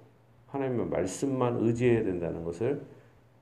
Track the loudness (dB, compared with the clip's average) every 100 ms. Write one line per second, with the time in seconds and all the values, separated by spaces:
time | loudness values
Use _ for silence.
0 | -18 _ _ -20 -10 -4 -2 -2 0 -2
1 | -2 -2 -2 2 2 2 2 4 4 4
2 | 2 -2 -4 -4 -6 -2 -2 -2 -6 -18
3 | -20 -20 _ _